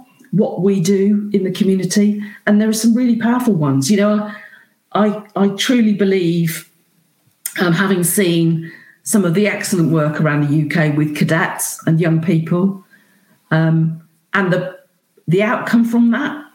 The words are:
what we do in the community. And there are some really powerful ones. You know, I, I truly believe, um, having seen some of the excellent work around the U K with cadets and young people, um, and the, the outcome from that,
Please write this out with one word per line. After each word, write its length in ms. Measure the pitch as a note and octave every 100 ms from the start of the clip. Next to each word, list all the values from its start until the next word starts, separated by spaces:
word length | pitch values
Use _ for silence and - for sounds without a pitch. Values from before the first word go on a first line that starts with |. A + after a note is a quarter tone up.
| - _ _
what 320 | F3+ C4 -
we 180 | G3 G3
do 500 | E3+ G3 G3 G#3 -
in 120 | G3+
the 60 | F#3
community. 680 | - G3 F#3+ F3 G#3 G#3 G#3 - - -
And 140 | G#3
there 80 | A3
are 40 |
some 220 | A3 A#3
really 220 | A#3 B3 A3+
powerful 380 | A3+ B3 A#3+
ones. 360 | E3+ C#3+ C3+ C3+
You 80 | G3
know, 340 | G#3 G#3 G#3 - - - _ _ _
I, 300 | F#3+ G#3 G#3 - F#3
I 120 | G3+
truly 440 | G3+ - B3 G#3+
believe, 760 | G3+ G3 F#3+ E3+ E3+ D#3+ - - _ _ _ _ _ _ _ - -
um, 120 | F3
having 300 | E3 G3 F3+
seen 680 | E3 G#3+ F3+ E3+ E3 E3 E3 - - _
some 200 | - G#3+
of 100 | F3
the 120 | E3+ G#3
excellent 460 | G3 - F3+ D#3+
work 280 | D#3+ D3+ D3+
around 280 | D#3 D3 D3
the 80 | D#3
U 100 | C#3+
K 220 | F3 D3+
with 240 | D3 D3+
cadets 640 | - D#3+ D#3+ F#3 - - - -
and 140 | E3
young 200 | F3 D#3+
people, 640 | F#3+ E3 - F3 G3 - - _ _ _ _ _ _
um, 500 | D#3+ D#3+ D#3+ D#3+ - - _ _
and 200 | G3 F3+
the, 240 | F3+ - - _ _ _ _ -
the 140 | F#3
outcome 400 | G#3+ - - A#3
from 260 | A#3 A#3+ A#3
that, 340 | B3 D4 - -